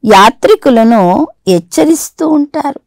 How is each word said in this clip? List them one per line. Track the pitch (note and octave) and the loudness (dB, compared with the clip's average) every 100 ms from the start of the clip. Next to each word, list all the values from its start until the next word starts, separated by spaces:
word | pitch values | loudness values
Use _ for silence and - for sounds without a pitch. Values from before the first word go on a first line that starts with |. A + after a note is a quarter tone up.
| G#3+ | 2
యాత్రికులను | G3 G#3 - D#4+ G#4 C#4+ A#3 A3+ A#3 F3 G3 D#4 - - | 4 4 0 -2 0 2 2 2 2 2 0 -4 -6 -2
హెచ్చరిస్తూ | F3 E3+ - D#4 E4 - _ D#4+ | -2 -2 -4 -2 -2 -4 _ -2
ఉంటారు. | D#4 C#4+ D#4 C#4+ - | -2 -2 -6 -8 -10